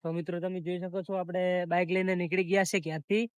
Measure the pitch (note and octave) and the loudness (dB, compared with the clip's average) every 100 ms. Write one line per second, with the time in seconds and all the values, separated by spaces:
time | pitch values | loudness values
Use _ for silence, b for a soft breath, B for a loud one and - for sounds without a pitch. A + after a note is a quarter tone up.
0 | E3 E3 E3 F3 F3+ F#3 E3 F3+ F3+ F#3 | -4 -4 -4 -4 -4 -4 -4 -4 -4 -6
1 | F3+ F#3+ F3 F3+ F3+ F3+ F3 F3 F3 F#3 | -4 -4 -2 0 2 2 2 0 2 2
2 | F#3 F3+ F3 F#3 F3 G3 F#3 G3 D#3 D#3 | 2 0 2 0 4 4 4 0 -2 -6
3 | - G#3 A#3 | 0 0 0